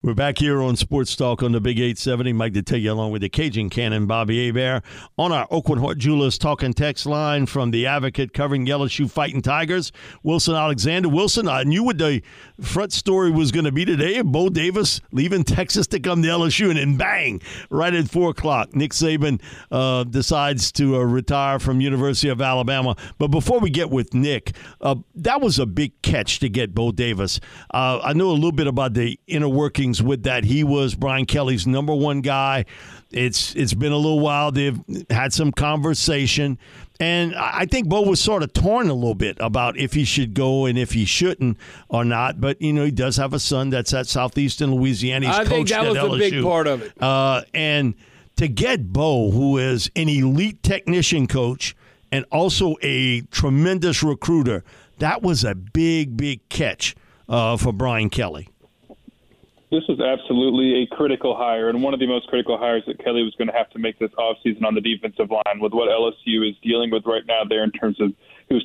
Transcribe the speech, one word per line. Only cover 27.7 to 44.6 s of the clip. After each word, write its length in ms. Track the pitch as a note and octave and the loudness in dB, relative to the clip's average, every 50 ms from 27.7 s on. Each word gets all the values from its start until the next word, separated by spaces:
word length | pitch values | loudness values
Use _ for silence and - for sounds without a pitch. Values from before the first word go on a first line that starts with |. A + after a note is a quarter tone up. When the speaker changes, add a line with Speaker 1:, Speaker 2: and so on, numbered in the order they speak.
Speaker 1:
Uh, 280 | - B2+ C3 B2+ B2+ A#2+ | -2 0 0 0 0 -2
I 120 | - C#3 D3+ | -2 0 2
know 160 | D#3+ F#3+ F#3 | 2 2 4
a 20 | |
little 180 | E3+ D3 D#3 E3+ | 2 2 2 2
bit 160 | D#3+ C#3 D#3 | 2 2 0
about 280 | C#3 C3+ C3+ C3+ C3 G#2+ | 0 0 0 -2 0 0
the 260 | A#2+ A#2 A#2 A#2 - _ - | 0 0 -2 -4 -8 _ -4
inner 200 | - D3+ D3+ C#3+ | -2 0 0 2
workings 440 | C3 C#3 D3+ C#3+ - - C#3 B2+ A#2 - | 2 2 0 0 0 0 0 0 0 0
with 200 | G#2+ B2+ C#3 B2+ | 2 0 0 0
that. 220 | G#2 C3+ B2+ B2 G#2 | 0 -2 -2 0 2
He 200 | G2+ C3 D3 D3+ | 2 2 2 2
was 300 | C#3+ C#3+ C#3+ C#3 C3 - | 2 2 2 2 0 -2
Brian 320 | - - C#3 C3 C3 C3 | -2 -2 -2 0 -2 0
Kelly's 400 | - - D3 C#3+ C3 C3 G#2+ F2+ | 0 0 0 2 0 0 0 2
number 280 | B2+ B2+ C3+ D3 D3 D3+ | 0 0 0 0 0 0
one 280 | C#3+ C#3+ D3 C#3+ C#3 | 2 2 0 0 0
guy. 420 | B2+ C#3+ C3+ C3+ C3+ C3+ C3+ C3 A2 - - - - - - - - _ | 0 0 0 0 0 0 0 0 -2 -4 -8 -20 -20 -20 -20 -20 -20 _
It's, 440 | - A#2+ B2 B2+ G#2+ - - - - | -4 -2 -2 0 0 -2 -4 -4 -2
it's 200 | - D3 G#2+ F2+ | -2 -2 0 0
been 180 | G2 C#3+ D3 | 0 0 0
a 40 | D3 D3 | 2 2
little 220 | D3+ D#3 D#3 D3 | 2 2 2 2
while. 300 | D3+ D3+ C#3+ C#3+ D3 D3 | 2 2 2 2 0 2
They've 300 | C3+ C#3 C#3+ C#3 B2+ G#2+ - - - - F3+ _ | 2 0 0 0 -2 -4 -8 -10 -10 -10 -4 _
had 240 | A#2 A#2 C3 C3+ - | 0 0 0 0 0
some 180 | - D#3+ D3 | 0 0 0
conversation. 1040 | - - C#3+ D3 D3+ D3+ C#3 E3 D3+ - - - D#3 C#3 C#3 B2 - - D3 C#3+ C3 - - - - - - - _ - | 2 2 0 0 0 0 0 0 0 0 0 0 0 2 2 2 0 0 0 -2 -2 -6 -8 -20 -20 -20 -20 -20 _ -4
And 360 | E3 E3 E3+ F3 E3+ E3+ - | -2 0 0 0 0 -2 -2
I, 240 | - - - - - | -2 -4 -2 -2 -2
I 80 | F3+ | -2
think 240 | D#3+ - C4 A#3 D3+ | 0 0 0 0 2
Bo 100 | F3+ G#3+ | 2 2
was 180 | G3+ G3 F#3 - | 4 4 2 2
sort 240 | - G#3+ G#3+ F#3+ | 2 2 2 0
of 120 | D3+ - _ | 0 -2 _
torn 340 | - D#3+ F#3 G#3+ B3 A#3+ F3 | 0 2 2 2 2 2 2
a 60 | C#3 | 0
little 200 | B2 A#2+ A#2 A2 | 2 0 0 0
bit 220 | F#2+ A#2 G2+ F2 - | 0 -2 -4 -2 -4
about 380 | A2 A#2 G#2 B2+ A#2+ A#2+ A2+ | -4 -2 0 0 0 0 -2
if 160 | - C#3+ B2+ | -2 -4 -2
he 140 | - D3+ C#3+ | 0 0 0
should 260 | A#2 - C#3+ C3 A2+ | 2 0 0 -2 -2
go 320 | G2+ C3+ C3+ C3 C3 C3+ C3+ | 0 0 0 2 2 2 2
and 140 | C3 A#2+ B2+ | 0 0 0
if 140 | B2 - | 0 0
he 120 | - A#2 G#2+ | 0 0 0
shouldn't 540 | F#2 - - F3 F#3 F3+ - C3 B2 A2 - - - - - - _ | 0 0 2 0 0 0 0 0 -2 -2 -2 -8 -20 -20 -20 -10 _
or 160 | - A#2 A#2+ | -2 0 0
not. 340 | A#2+ A#2 A2+ B2 C3 C#3+ - | 0 0 0 -2 -2 -2 -2
But, 220 | - C#3 C#3 - | -2 -2 -2 -2
you 100 | D#3+ D3+ | -2 0
know, 140 | D3 D3 C#3+ | 0 2 0
he 40 | D3 | 0
does 280 | B2 G2+ B2+ C3 B2+ - | 0 0 0 0 0 0
have 160 | C3+ C3+ C#3 | -2 0 -2
a 40 | C#3+ | -2
son 300 | - - D3+ C3 C3+ C3+ | -2 0 0 0 0 0
that's 240 | C3 B2 A#2 - | -2 -2 -2 -2
at 140 | - C3 B2+ | -2 -2 -2
Southeastern 680 | - - C#3 B2 B2+ - - C#3+ C3 - - | -2 -2 -2 -2 -2 0 0 0 0 0 -2